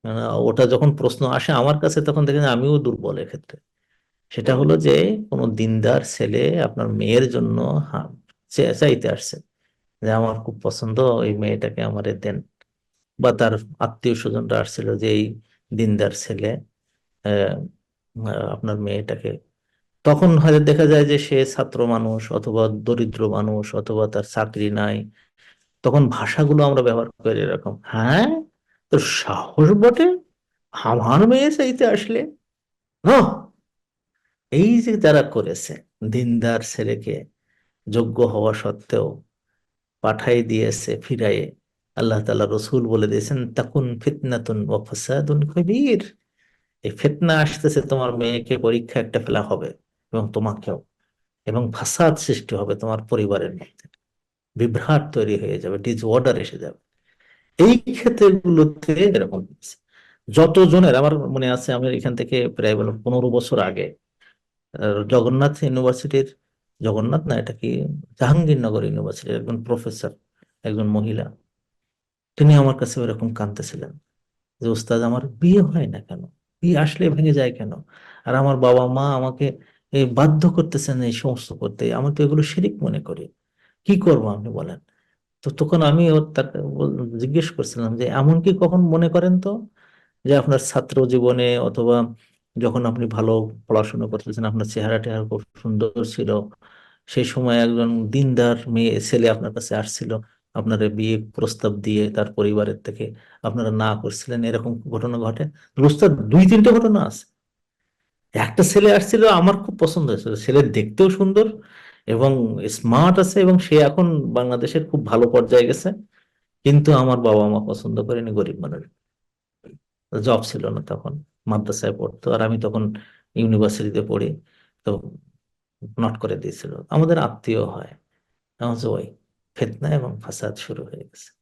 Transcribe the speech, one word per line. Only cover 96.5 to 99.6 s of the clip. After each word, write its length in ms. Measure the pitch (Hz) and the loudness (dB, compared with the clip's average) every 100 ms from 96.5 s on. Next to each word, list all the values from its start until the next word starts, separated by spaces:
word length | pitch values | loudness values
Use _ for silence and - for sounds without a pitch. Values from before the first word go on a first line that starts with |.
| _ _ _ _ _ _ | _ _ _ _ _ _
সেই 180 | - 123 | -4 -2
সময় 300 | - 123 117 | -2 0 2
একজন 300 | 117 117 117 117 110 | 2 0 0 -2 -2
দিনদার 480 | 135 135 123 120 117 127 | 0 2 2 2 0 -2
মেয়ে 260 | 113 113 110 | 0 0 -2
ছেলে 260 | - 123 117 | -2 2 2
আপনার 220 | 110 104 | 0 -6
কাছে 200 | 110 | -10